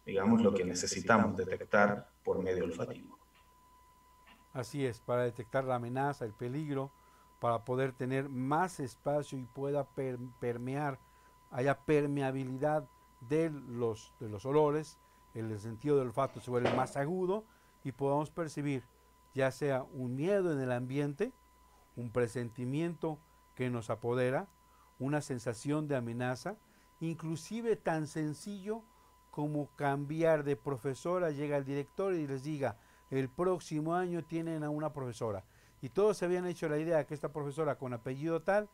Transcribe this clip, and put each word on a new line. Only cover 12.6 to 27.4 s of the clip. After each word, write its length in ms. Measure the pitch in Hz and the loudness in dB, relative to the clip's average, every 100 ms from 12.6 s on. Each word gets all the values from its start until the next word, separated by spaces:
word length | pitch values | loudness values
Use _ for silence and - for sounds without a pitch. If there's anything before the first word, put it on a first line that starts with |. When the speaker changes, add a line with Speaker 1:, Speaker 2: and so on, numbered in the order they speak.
| 147 151 139 - - - 117 | 2 2 -2 -16 -20 -14 0
Speaker 2:
de 220 | 151 165 | 2 2
los, 640 | 143 127 120 117 104 - - | 0 -8 -2 0 0 -8 -12
de 100 | 113 | -8
los 160 | 104 131 | -6 2
olores, 520 | 147 151 151 151 - - - - | 4 6 4 -4 -12 -20 -20 -16
el 240 | 117 113 107 | -8 -6 -4
sentido 400 | 110 110 143 143 | -6 -4 4 4
del 80 | 127 | 4
olfato 340 | 113 135 123 | 0 -2 -2
se 100 | 117 | -2
vuelve 220 | 123 123 | 2 4
más 220 | 123 127 139 | 2 0 0
agudo 480 | 139 185 180 208 - - - - | -2 0 0 0 -2 -20 -20 -12
y 100 | 135 | -10
podamos 380 | 127 139 143 151 | -2 0 2 0
percibir 540 | - 160 147 143 135 - _ _ _ - | -4 -6 -2 -2 -2 -4 _ _ _ -10
ya 160 | 131 131 | 0 0
sea 320 | 127 147 131 | 2 0 0
un 320 | 135 147 127 | -2 -6 -4
miedo 380 | 131 165 202 180 | -2 2 4 4
en 80 | 147 | 2
el 120 | 131 | 0
ambiente, 600 | 123 127 135 143 143 226 - _ _ - - - - | 0 0 0 0 0 -4 -6 _ _ -20 -20 -18 -8
un 140 | 120 | -4
presentimiento 1080 | 120 120 123 120 - 123 143 170 165 165 143 - - _ | 0 0 0 -6 -4 -2 0 -2 -2 -4 -4 -12 -20 _
que 160 | - 127 | -4 -2
nos 200 | 123 107 | -2 -2
apodera, 560 | 110 120 123 127 139 196 - _ - - - | -2 2 4 4 2 -2 -12 _ -20 -20 -6
una 220 | 131 151 | 0 0
sensación 640 | 143 127 123 110 143 151 151 | 0 -4 -4 -4 0 0 2
de 100 | 135 | 0
amenaza, 600 | 117 117 123 127 175 214 - - - - | 0 -2 -2 -2 -6 -10 -14 -20 -20 -8
inclusive 760 | 165 165 160 165 | -6 -4 -4 -6